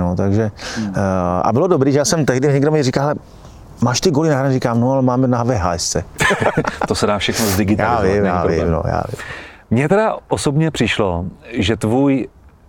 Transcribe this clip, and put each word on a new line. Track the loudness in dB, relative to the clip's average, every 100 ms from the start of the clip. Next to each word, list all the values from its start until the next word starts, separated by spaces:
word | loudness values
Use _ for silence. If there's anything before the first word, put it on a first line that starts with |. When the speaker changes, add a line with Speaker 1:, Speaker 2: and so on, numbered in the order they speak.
Speaker 1:
no, | 0 0
takže, | 0 0 0 -4 -10 -6
Speaker 2:
Hmm. | -4 -2
Speaker 1:
eh, | 0 0 0 0
a | 0
bylo | 2 2
dobrý, | 2 2
že | 2
já |
jsem | 2 0 2
tehdy, | 2 2
někdo | 2 2
mi | 2
říkal, | 2 0
„Hele, | 0 -4 -8 -20 -20 -20 -18 -2
máš | -2 0
ty | 0
góly | 2 2
nahrané?“ | 2 0
Říkám, | 0 0 0
„No, | 2
ale | 2
máme | 2 2 2
na | 2
V | 0 0
H | 0 -2
S | -2
C.“ | -4 -6 -2 0 0
Speaker 2:
<laughs> | 0 0 -2 -2 -4
To |
se | 0 0
dá | 0
všechno | -2 -2 0
zdigitalizovat, | 0 2 2 2 0
Speaker 1:
Já | 2
vím, | 2
Speaker 2:
není | 2
Speaker 1:
já | 0
Speaker 2:
problém. | 0 0
Speaker 1:
vím, | 0
no, | 0 0
já | -2 -4
vím. | -10 -12 -14 -16 -16 -2
Speaker 2:
Mně | 0 2
teda | 2 0 -2 -4
osobně | -2 0 0 0
přišlo, | 0 0 0 0 0 -4 -10 -8
že | -2 0 0
tvůj | 0 2 2 0 -4 -12 -20 -20